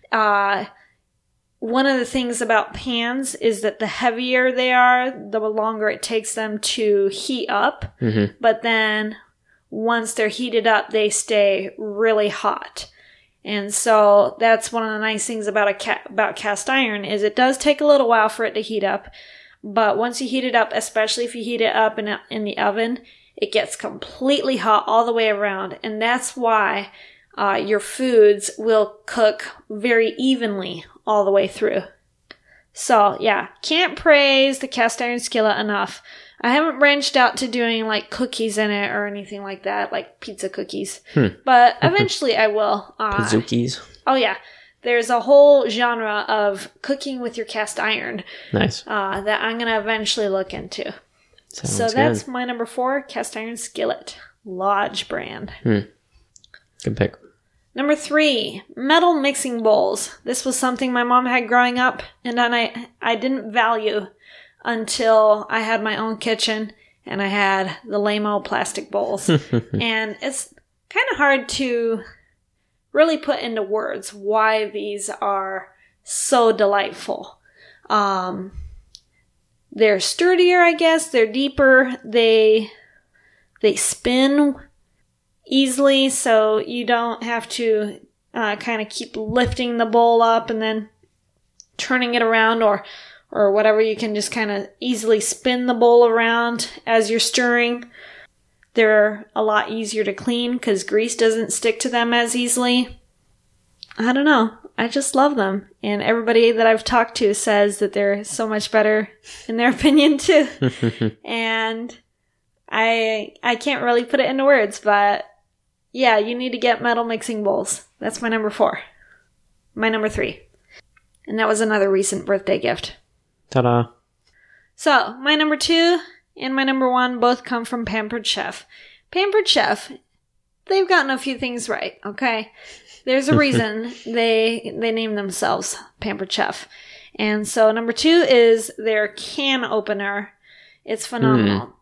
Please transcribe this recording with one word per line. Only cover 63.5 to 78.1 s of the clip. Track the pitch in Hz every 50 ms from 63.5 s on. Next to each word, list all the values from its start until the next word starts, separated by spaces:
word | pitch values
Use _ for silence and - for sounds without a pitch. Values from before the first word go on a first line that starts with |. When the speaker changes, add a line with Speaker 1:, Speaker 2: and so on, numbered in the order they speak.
Speaker 1:
value | 208 247 220 226 233 220 214 208 208 208 190 - _ _ _ - - - - _ _ _ -
until | 240 233 220 220 - - - 226 226 220 220 214 214 208 208 - -
I | 220 226
had | 220 220 226 202
my | 214 214 214
own | - 220 220 220 214
kitchen | - 233 220 220 - 226 214 214 220 214 - _ _ _ _ _ -
and | - - 190
I | 202 190
had | 202 208 202 196 196 190 190 185 - - -
the | 220 202 208
lame | 202 208 208 214 208
old | 208 208 202 -
plastic | - 208 - - - - - - -
bowls. | 196 202 - - 208 196 - -
Speaker 2:
<laughs> | 160 143 - - 123 113 - - - -
Speaker 1:
And | 233 233 220 220 220 214 202 -
it's | - 269 262 - - - _ _ _ _ _ _ _ -
kinda | - 440 523 539 -
hard | 277 285 277 269 262 262 -
to | - - 269 247 240 233 233 226 226 - - - - _ _ _ _ _ _ _ _ _ _ _ _ _ _ _
really | - 285 320 330 311
put | 302 - 294 269 -
into | - 233 226 220
words | 196 190 214 214 214 - - 202 190 -
why | 208 202 196 202 214 220 220 220 220 220 214 202
these | 208 202 208 208 202 202 196 -
are | - - 208 202 202 196 190 190 190 185 - - _ _ _ _ _ _ _
so | - - - - - 269 247 233 226
delightful. | 214 214 208 196 202 202 196 - - - - 208 - - - - - _ _ _ _ _ - - - _ _ -
Um, | 214 214 202 196